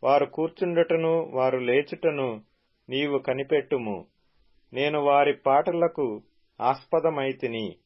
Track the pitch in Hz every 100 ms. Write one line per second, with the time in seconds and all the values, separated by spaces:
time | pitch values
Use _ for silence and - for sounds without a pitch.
0 | 127 143 135 - 160 - 185 170 165 165
1 | 165 165 156 127 127 131 123 127 147 170
2 | 170 147 131 110 - _ _ _ _ 131
3 | 147 139 135 127 139 151 139 139 113 98
4 | - _ _ _ _ _ _ 123 143 151
5 | 143 143 143 143 - 139 151 175 170 165
6 | 135 104 _ _ _ _ 120 135 - 165
7 | 160 156 135 131 127 113 104 78